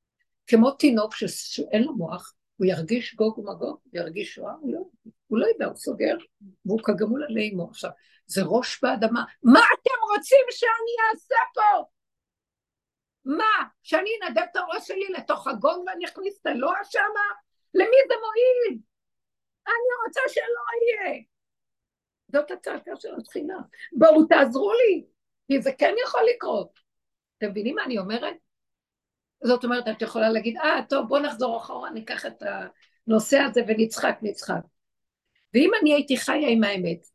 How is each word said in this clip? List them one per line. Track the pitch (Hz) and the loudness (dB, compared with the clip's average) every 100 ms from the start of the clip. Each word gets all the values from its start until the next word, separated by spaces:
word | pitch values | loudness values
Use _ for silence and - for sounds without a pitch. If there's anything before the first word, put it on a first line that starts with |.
| _ _ _ _ - | _ _ _ _ 2
כמו | 226 247 | 4 4
תינוק | 277 294 226 214 | 4 2 2 -2
ש-, | - 190 - - | -4 -8 -8 -12
שאין | - - 214 | -10 -2 -2
לו | 262 226 | -2 -4
מוח, | 165 185 - _ _ _ | -8 -10 -14 _ _ _
הוא | 185 | -2
ירגיש | 160 160 240 - | -2 -2 -4 -4
גוג | - 220 220 | -2 -2 -2
ומגוג, | 202 180 247 - | -10 -8 -10 -10
הוא | _ | _
ירגיש | 175 170 165 - | -10 -8 -10 -14
שואה, | - 196 285 | -12 -14 -10
הוא | 285 | -8
לא, | 330 370 _ 220 _ _ | -8 -10 _ -20 _ _
הוא | 214 | 0
לא | 427 | 2
ידע, | 392 - | 0 -2
הוא | - | -6
סוגר, | - 220 214 339 - _ 202 _ 180 | -10 -4 -2 -2 -8 _ -20 _ -4
והוא | 220 | -4
כגמול | - 185 214 262 | -2 -2 -2 -4
עלי | 294 220 214 | -4 -4 -4
אמו. | 190 170 | -6 -10
עכשיו, | - 175 - _ _ _ | -12 -14 -14 _ _ _
זה | - | -4
ראש | 156 220 254 - | 0 0 -2 -4
באדמה, | 254 247 220 233 - - | -2 0 -2 -2 -6 0
מה | 247 285 | 8 8
אתם | 480 508 - 494 427 | 8 4 0 -2 -2
רוצים | 415 - 539 494 | -2 4 6 6
שאני | 494 466 466 453 466 453 | 0 -2 0 -2 -2 -2
אעשה | 453 _ 453 480 | -2 _ -2 0
פה? | - 427 381 - _ _ _ _ _ _ _ _ _ _ _ _ _ | 0 2 2 -2 _ _ _ _ _ _ _ _ _ _ _ _ _
מה? | 269 311 440 403 247 _ | -6 -2 0 0 -2 _
שאני | - 311 403 440 | -2 -2 -2 -6
אנדב | 359 262 339 | -2 -2 -2
את | 381 | -6
הראש | 359 349 - | -6 -8 -8
שלי | 381 392 | -8 -6
לתוך | 349 - 285 262 | -8 -4 -4 -4
הגוג | 214 277 359 359 | -2 0 -2 -6
ואני | 349 | -8
אכניס | 339 - 381 392 | -10 -8 -10 -6
את | 330 | -6
הלוע | 254 277 381 | -2 -2 -2
שמה? | 403 427 415 427 415 403 _ _ _ | -2 -2 0 -2 -4 -6 _ _ _
למי | 381 440 508 539 | 0 6 6 6
זה | 453 | 0
מועיל? | 440 440 508 494 453 226 - _ _ _ _ _ _ _ - | -2 2 2 4 0 -4 -12 _ _ _ _ _ _ _ -4
אני | 466 494 494 453 | -2 -2 -4 -6
רוצה | - 523 | -4 -4
שלא | - 453 480 480 466 | -2 -4 -4 -4 -2
יהיה. | 480 427 381 - - _ _ _ _ _ _ _ _ _ _ | 0 0 -6 -8 -12 _ _ _ _ _ _ _ _ _ _
זאת | 285 294 | -4 -4
הצעקה | 359 - 339 - - | -8 -10 -12 -12 -16
של | - - | -14 -14
התחינה. | 226 - 294 - - - - | -12 -10 -10 -12 -16 -20 -12
בואו | 269 320 311 | 6 8 8
תעזרו | 311 311 277 247 403 | 6 6 4 2 0
לי, | 453 466 330 - _ _ _ - | 4 4 2 -4 _ _ _ -2
כי | 269 | -2
זה | 254 - | -2 0
כן | - 427 - | 0 2 -2
יכול | - 453 | 2 2
לקרות. | 480 - 605 - _ _ _ _ _ _ _ | 2 -4 -6 -6 _ _ _ _ _ _ _
אתם | 208 | -8
מבינים | 196 214 | -4 -4
מה | 381 | -4
אני | 285 226 | -4 -6
אומרת? | 185 233 302 339 _ _ _ _ _ _ _ _ _ _ | -4 -6 -6 -10 _ _ _ _ _ _ _ _ _ _
זאת | 226 247 | 0 0
אומרת, | 247 247 233 | 0 -4 -4
את | 214 | -6
יכולה | 220 226 220 | -6 0 0
להגיד, | 226 220 226 | 2 -2 -2
"אה, | 311 302 - | 0 0 -2
טוב, | 277 233 | -4 0
בוא | 277 | -2
נחזור | 285 226 247 226 | -2 -4 -4 -4
אחורה, | - 247 - | -8 -12 -12
ניקח | 226 220 - - | -12 -10 -10 -10
את | - 202 196 185 _ _ _ - | -10 -10 -10 -12 _ _ _ 0
הנושא | 220 - 277 | 0 4 4
הזה | 277 226 214 | 4 0 0
ונצחק, | 220 220 - 262 - | 2 0 0 -2 -2
נצחק." | 214 - - 180 - _ _ _ _ _ _ _ _ | -6 -8 -6 -6 -8 _ _ _ _ _ _ _ _
ואם | 233 339 453 | 2 4 4
אני | 302 | 4
הייתי | 294 285 247 | 2 2 -2
חיה | - 302 285 | 0 0 2
עם | 226 | 2
האמת, | 208 196 175 170 _ | 2 0 -4 -6 _